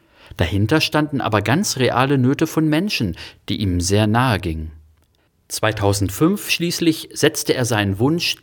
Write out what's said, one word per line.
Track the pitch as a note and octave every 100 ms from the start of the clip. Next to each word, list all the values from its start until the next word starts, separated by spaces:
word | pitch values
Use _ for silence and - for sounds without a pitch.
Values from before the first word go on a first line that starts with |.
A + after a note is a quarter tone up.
| _ _ - -
Dahinter | E2+ G2 G#2+ D#3
standen | D3+ D3+ D3+ B2+
aber | G2 G#2+
ganz | G2+ C#3 G#3 -
reale | B2 - C3+ C#3+
Nöte | B2 D3 D#3+
von | - D#3
Menschen, | D3+ G3+ - G#2 E2 - - -
die | G#2+
ihm | G2+ F2
sehr | F2 G2+ A2
nahe | A2 C3 G2
gingen. | F2 D#2+ D#2 D#2 - _ _ _ _ _ _
Zweitausendfünf | - A2 A2 G2+ G2+ F#2+ - D#3 G3+ -
schließlich | - E3+ E3+ E3+ D#3 -
setzte | - D3 - -
er | - A#2+
seinen | A2+ G2+ F#2+
Wunsch, | B2 E3+ - -